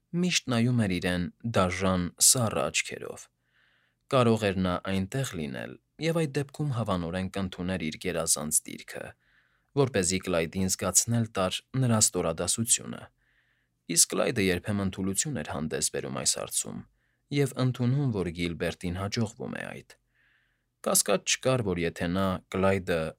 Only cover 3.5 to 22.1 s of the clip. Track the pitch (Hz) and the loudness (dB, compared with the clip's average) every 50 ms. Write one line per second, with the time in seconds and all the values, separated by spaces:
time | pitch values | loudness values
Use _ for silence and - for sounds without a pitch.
3.5 | _ _ _ _ _ _ _ _ _ _ _ - 139 131 120 113 113 104 107 98 | _ _ _ _ _ _ _ _ _ _ _ 2 4 6 6 6 6 4 4 2
4.5 | 90 95 92 90 90 - - 98 95 95 95 98 - 135 135 - 95 82 76 69 | 2 2 2 2 2 0 -2 -2 0 0 0 -2 -2 -4 -4 -4 -6 -6 -6 -6
5.5 | 64 58 57 60 64 - _ _ _ - 151 165 160 170 160 139 135 147 139 - | -6 -8 -10 -10 -12 -16 _ _ _ -4 -2 0 0 0 0 0 -2 -4 -4 -4
6.5 | - - 151 147 120 120 107 101 95 87 85 82 87 92 95 92 - 98 95 95 | -6 -4 -2 -2 0 0 0 0 0 0 0 -2 -4 -4 -4 -4 -4 -4 -4 -4
7.5 | - - 87 90 92 87 85 78 - - - 92 85 82 82 82 - - 76 78 | -4 -4 -4 -4 -2 -2 -4 -4 -6 -4 -4 -4 -2 -2 0 0 0 0 -2 -2
8.5 | - - - - - - - - - - - - - _ _ _ _ _ _ _ | -2 -2 -4 -4 -16 -14 -14 -12 -12 -12 -12 -12 -16 _ _ _ _ _ _ _
9.5 | _ _ _ _ - 139 139 123 - 101 90 85 95 92 - 95 87 82 82 78 | _ _ _ _ 2 2 2 4 4 2 2 2 0 0 0 0 0 0 0 0
10.5 | 92 95 95 95 - - 107 107 - - - 117 117 117 113 110 - - - - | 0 0 0 0 0 0 -2 0 2 2 2 2 0 0 0 -2 -2 -2 0 0
11.5 | - - - _ - 131 131 120 113 110 - - - 90 87 82 82 85 87 - | -2 -4 -8 _ -2 0 2 4 4 4 4 2 2 0 0 0 0 -2 -2 -2
12.5 | - 113 117 - - - 60 60 - - - - _ _ _ _ _ _ _ _ | 0 0 2 0 0 0 -2 -6 -12 -14 -14 -18 _ _ _ _ _ _ _ _
13.5 | _ _ _ _ _ _ _ - 165 165 - - 87 95 - - 127 110 95 92 | _ _ _ _ _ _ _ -2 2 2 2 2 2 0 0 0 2 2 2 2
14.5 | 87 87 - - 101 101 98 92 - 101 95 98 95 - - 156 135 80 76 - | 2 0 -2 -2 -2 0 -2 -2 -2 -2 -4 -4 -2 -2 -4 -4 -4 -6 -6 -6
15.5 | - 71 80 76 69 69 - - - 69 69 65 65 64 - - - - - - | -6 -6 -4 -4 -4 -2 -2 -2 -2 -4 -6 -6 -6 -4 -2 -2 -2 -2 -4 -6
16.5 | - - - 55 50 - - _ _ _ _ _ _ _ _ - 143 143 139 127 | -4 -6 -6 -6 -8 -12 -14 _ _ _ _ _ _ _ _ -4 0 0 0 0
17.5 | - 127 131 127 123 - 123 120 131 147 143 127 107 95 85 87 80 82 87 85 | 0 0 0 0 0 0 2 2 2 2 2 0 0 0 -2 -2 -2 -2 -2 -2
18.5 | 82 78 87 82 80 - 92 87 87 95 98 107 - 120 113 - - - 65 - | -2 -2 -2 -4 -4 -4 -4 -4 -4 -4 -4 -4 -2 -2 -2 -2 -4 -8 -10 -8
19.5 | 50 50 50 50 - - - - - _ _ _ _ _ _ _ _ _ _ _ | -8 -8 -8 -10 -10 -14 -16 -18 -20 _ _ _ _ _ _ _ _ _ _ _
20.5 | _ _ _ _ _ _ - - - - - 208 202 180 - - - - - 131 | _ _ _ _ _ _ -2 0 2 2 2 2 0 0 2 0 -2 0 2 2
21.5 | 131 120 101 98 90 85 82 85 - - 90 87 | 2 2 2 0 0 0 0 -2 -2 -2 -2 0